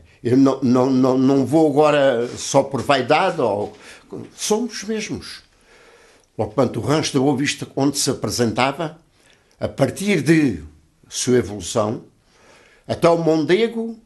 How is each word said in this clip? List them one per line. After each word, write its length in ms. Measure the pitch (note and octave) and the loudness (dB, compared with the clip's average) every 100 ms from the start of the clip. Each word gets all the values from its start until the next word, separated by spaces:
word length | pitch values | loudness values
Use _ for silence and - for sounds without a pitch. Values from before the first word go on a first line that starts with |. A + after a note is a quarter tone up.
| _ _ | _ _
Eu 140 | A#2 C3 | 0 4
não, 240 | C3+ C3+ | 4 2
não, 280 | C3 B2+ C3+ | 2 2 2
não, 280 | B2+ C3 C3 | 2 2 2
não 280 | C3 C#3 A#2+ | 2 2 2
vou 260 | D#3+ D#3+ | 2 4
agora 560 | C#3 D3+ D3 C3+ A#2 B2 - | 4 4 4 2 2 -4 -8
só 280 | - C#3 | 0 0
por 180 | C3+ B2+ | 0 -4
vaidade, 580 | A2 C3+ A#2+ B2+ F#3 - | 0 0 4 2 2 0
ou... 340 | A#2+ G2+ G2+ - - - _ - - - | 0 0 -4 -10 -20 -20 _ -16 -16 -12
somos 480 | - G#3+ A#3+ - | -4 -2 -2 -8
mesmos. 580 | G3 A3 G#3 B2+ - - _ _ _ - - _ - _ _ - | -8 -6 -6 -10 -10 -18 _ _ _ -20 -20 _ -20 _ _ -8
Portanto, 460 | G#2+ - A#2+ A#2+ | -4 -2 -2 -2
o 20 | |
Rancho 300 | G#2+ D#3 - | -2 -2 0
da 60 | C#3 | 0
Boa 160 | C3+ B2+ | 0 0
Vista, 280 | C#3+ - A#2+ - | -4 -6 -8 -2
onde 200 | C#3 C#3 | -2 0
se 120 | - | -4
apresentava, 920 | A#2+ G#2+ A2 A#2+ A2 C3 C#3 D#3+ - _ _ _ _ _ _ | -4 -6 -2 -2 0 -2 -2 -10 -10 _ _ _ _ _ _
a 120 | G#2+ | -10
partir 520 | - C3 - G3 F#3 | -2 -2 -2 -2 0
de 400 | C3 D#3+ C#3+ E2+ D2+ - _ _ _ | 2 2 2 -2 -12 -20 _ _ _
sua 280 | - - B2 | -6 0 2
evolução, 680 | A2 G#2 F2+ A#2+ G#2+ - - _ _ _ _ - _ _ - | 0 -8 -6 -2 -2 -4 -12 _ _ _ _ -20 _ _ -10
até 200 | B2 E3+ | 0 2
o 80 | E3 | 2
Mondego 800 | D#3+ D#3+ D3 F#3+ A3+ A3+ A3+ A3 | 2 0 2 2 0 -2 -10 -12